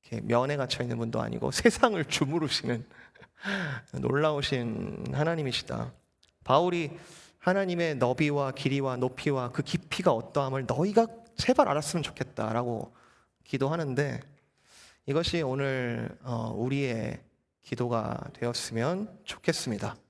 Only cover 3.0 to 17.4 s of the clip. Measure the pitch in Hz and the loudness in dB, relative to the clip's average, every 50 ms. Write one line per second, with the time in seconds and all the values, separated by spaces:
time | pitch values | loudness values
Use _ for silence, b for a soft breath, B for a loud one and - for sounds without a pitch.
3 | B B B B B B _ _ - 202 202 196 180 151 135 117 - - - - | B B B B B B _ _ -6 -6 -4 -4 -4 -4 -6 -8 -10 -10 -8 -4
4 | 131 123 127 143 151 156 151 143 139 - 139 127 120 117 110 113 - 98 98 - | -2 0 2 2 2 2 0 0 -2 0 -2 -2 -2 -2 -4 -4 -6 -6 -6 -8
5 | - 127 135 135 151 160 170 160 147 131 117 - - - 131 113 113 123 - _ | -6 -4 0 0 2 2 2 0 -2 -2 -2 -4 -4 -4 -6 -4 -4 -6 -8 _
6 | _ _ _ _ _ _ _ _ - - 127 147 175 180 175 170 165 143 B B | _ _ _ _ _ _ _ _ 2 4 6 6 6 4 0 0 -2 -4 B B
7 | B B B B B B B B - 180 185 196 196 185 175 170 170 165 151 127 | B B B B B B B B 2 2 2 4 2 0 0 0 0 0 2 2
8 | 123 120 127 - 156 147 147 143 139 135 131 - - 135 135 139 135 135 127 123 | 2 2 4 4 2 2 4 2 0 0 -2 -2 0 2 2 2 2 0 0 0
9 | 127 127 - - - 151 143 131 123 120 - - 139 - - - - - - - | 0 -2 -2 -2 0 0 0 0 -2 -2 -4 -4 -4 -2 -4 -6 -4 -4 -6 2
10 | - 180 135 113 - - - 147 139 131 131 135 131 - 135 127 170 208 202 226 | 4 4 4 4 0 -2 -2 -2 0 0 -2 -2 0 0 0 2 2 4 6 4
11 | 226 226 - - - - _ - - - 254 311 277 - 143 151 156 - - 175 | 4 4 0 -16 -20 -18 _ -2 2 4 6 6 6 4 4 0 0 0 -2 -2
12 | 143 - - - 131 117 - - 110 110 110 117 123 120 117 110 107 107 b b | -2 -4 -4 -6 -8 -6 -4 -4 -4 0 0 0 0 0 -2 -4 -6 -10 b b
13 | b b b b b b b _ _ - - 127 131 139 156 170 160 139 127 123 | b b b b b b b _ _ -6 -2 0 0 0 0 0 0 0 0 0
14 | 147 139 131 - - - - _ _ _ _ B B B B B B B B B | 0 0 -2 -6 -10 -12 -20 _ _ _ _ B B B B B B B B B
15 | B - 139 160 170 - - 170 156 131 131 139 139 135 131 131 123 120 117 117 | B 0 0 0 2 2 0 0 0 0 0 0 0 0 0 0 0 -2 -2 -2
16 | 113 - - - - 127 120 117 113 113 113 101 113 127 139 139 139 127 117 113 | -4 -6 -8 -10 -6 -4 -4 -2 -2 -2 -2 -2 0 0 0 0 0 0 -2 -2
17 | 120 117 - - - _ _ _ | -4 -4 -6 -8 -12 _ _ _